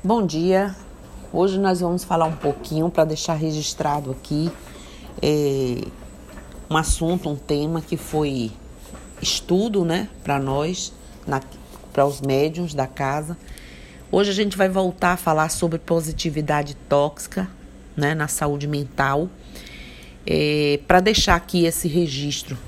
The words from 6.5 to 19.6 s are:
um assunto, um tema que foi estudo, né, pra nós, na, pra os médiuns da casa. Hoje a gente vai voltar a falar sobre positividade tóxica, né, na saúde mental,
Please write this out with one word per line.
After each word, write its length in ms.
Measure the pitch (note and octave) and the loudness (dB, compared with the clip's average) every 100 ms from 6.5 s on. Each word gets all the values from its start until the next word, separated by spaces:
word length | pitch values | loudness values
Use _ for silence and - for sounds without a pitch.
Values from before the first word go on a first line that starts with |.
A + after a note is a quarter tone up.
| - - | -16 0
um 60 | D#3 | 0
assunto, 500 | D#3 - E3 F3+ E3 | 2 0 2 0 -2
um 80 | C#3+ | -6
tema 460 | - D3 D3+ E3 | -2 0 0 -2
que 160 | D#3+ E3 | -2 -6
foi 520 | - D#3 D3 C3 A2 G#2 - - - - - - | -2 0 0 0 -4 -6 -18 -18 -16 -16 -16 -6
estudo, 640 | - - - F3+ A3+ G3+ | -4 -2 2 2 4 2
né, 240 | E3+ F3 G#3 - | 2 0 -2 -8
pra 140 | - C#3 | -2 0
nós, 520 | C3+ C3+ D#3 F3+ - - - - - | 2 0 0 -4 -8 -12 -18 -14 -4
na, 160 | C3+ - - - - - | -4 -4 -18 -18 -18 -4
pra 140 | - C#3+ | 2 2
os 160 | C3+ | 2
médiuns 500 | C3+ C3+ D3+ D#3+ F3 | 0 2 2 0 -4
da 140 | D3 C3 | -2 -4
casa. 500 | - C3+ D3+ D3+ E3+ - - - - - - - | -2 -2 -2 -6 -12 -14 -16 -18 -18 -20 -20 0
Hoje 200 | F#3 G3+ | 2 4
a 20 | |
gente 240 | F#3+ G#3 F#3+ | 2 0 2
vai 140 | F#3+ | 2
voltar 420 | F#3 F#3 F3+ F3+ | 4 0 2 0
a 40 | F3+ | 2
falar 320 | - D#3 D#3 | 2 2 2
sobre 280 | - E3+ E3 | 2 0 -2
positividade 960 | - E3 D#3+ D#3+ E3+ D3+ D3+ D3 C#3+ C#3+ - | 0 0 0 -4 -2 -2 0 0 0 -8 2
tóxica, 580 | C#3+ D3 - - - F#3 - - - - | 4 4 -2 -8 -4 -6 -8 -20 -20 -10
né, 200 | - D3 | 0 0
na 120 | D#3 D3 | 2 -2
saúde 400 | - D3 C#3+ D3 | 0 0 0 -2
mental, 640 | D3 C3+ - C3+ C#3+ F#3 - - - | -4 -4 0 2 2 -2 -8 -16 -16